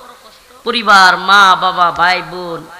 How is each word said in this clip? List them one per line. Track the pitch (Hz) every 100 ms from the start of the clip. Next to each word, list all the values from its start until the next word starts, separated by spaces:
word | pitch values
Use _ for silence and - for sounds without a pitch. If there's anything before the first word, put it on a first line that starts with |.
| - - - _ _ -
পরিবার, | 220 226 202 202 185 175 185
মা | 202 196 180
বাবা, | 185 175 175 160
ভাই | 175 180 160
বোন, | 180 175 160 160 180